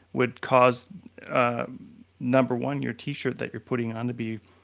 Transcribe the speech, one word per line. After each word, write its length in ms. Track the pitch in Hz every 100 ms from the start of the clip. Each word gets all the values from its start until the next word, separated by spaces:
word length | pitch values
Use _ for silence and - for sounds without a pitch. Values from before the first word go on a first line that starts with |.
| _
would 280 | 127 123 -
cause, 460 | - 131 123 123 - - - - -
uh, 380 | 139 120 120 - - - - - _
number 340 | 123 131 123
one, 260 | 123 131 143
your 140 | 123
T-shirt 440 | 117 - 143 127 120
that 140 | 120
you're 80 | 120
putting 360 | - 123 117 113
on 100 | 123
to 80 |
be 260 | 120 113 110 - _